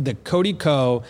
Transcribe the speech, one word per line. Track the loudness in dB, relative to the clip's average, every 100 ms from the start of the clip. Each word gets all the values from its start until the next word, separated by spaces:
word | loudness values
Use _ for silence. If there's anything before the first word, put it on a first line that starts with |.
the | -6
Cody | -6 -2 0 0
Ko, | 0 0 2 2 0 -4